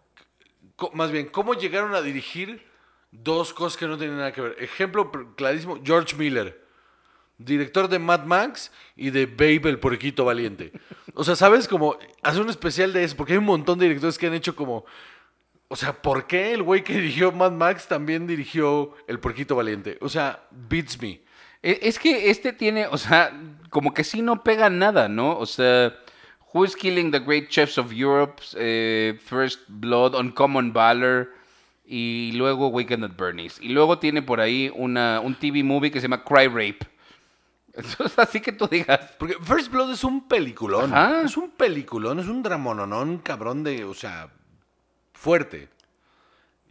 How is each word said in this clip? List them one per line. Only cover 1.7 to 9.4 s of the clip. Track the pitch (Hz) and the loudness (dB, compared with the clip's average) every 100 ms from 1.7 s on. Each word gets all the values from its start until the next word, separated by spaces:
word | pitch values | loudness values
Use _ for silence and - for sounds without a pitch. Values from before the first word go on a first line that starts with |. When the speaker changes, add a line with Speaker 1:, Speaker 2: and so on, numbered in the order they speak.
| 185 208 | -4 -2
Speaker 1:
a | 196 | -4
dirigir | 143 135 - 165 190 226 _ _ _ _ _ | -4 -8 -10 -12 -12 -14 _ _ _ _ _
dos | 113 117 165 165 | -10 -4 -2 -2
cosas | - 170 - | -4 -6 -4
que | 165 | -8
no | 156 | -6
tienen | 156 143 | -8 -6
nada | 139 | -6
que | 131 | -6
ver. | 120 - | -8 -8
Ejemplo | 123 - 190 202 202 | -10 -4 -2 -2 -2
pr-, | 143 120 - | -6 -14 -4
clarísimo, | 135 151 170 143 | -2 -2 -4 -8
George | 135 165 160 147 | 2 2 2 -4
Miller, | 151 127 98 - _ _ _ _ _ _ _ _ | -2 -2 -4 -10 _ _ _ _ _ _ _ _
director | 120 143 139 190 190 | -4 -2 0 -2 0
de | 185 | 0
Mad | 165 175 | 2 0
Max | 151 180 247 247 - - - | 2 0 0 -6 -16 -18 -20
y | - 135 | -10 -4
de | 135 131 | -2 -2
Babe, | 113 | 2